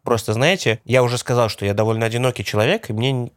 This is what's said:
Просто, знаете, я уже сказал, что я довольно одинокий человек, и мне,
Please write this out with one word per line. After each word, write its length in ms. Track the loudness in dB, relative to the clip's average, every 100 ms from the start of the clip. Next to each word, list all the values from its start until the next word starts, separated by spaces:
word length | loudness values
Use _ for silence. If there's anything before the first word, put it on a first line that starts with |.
Просто, 280 | -2 -2 0
знаете, 480 | 0 2 2 0 -2
я 180 | 2 2
уже 160 | 2 0
сказал, 300 | 0 2 0
что 180 | 0 -2
я 80 |
довольно 320 | 0 0 0 -2
одинокий 380 | 0 -2 -2
человек, 460 | -4 0 2 0 -4
и 20 |
мне, 400 | -2 -2 -2 -4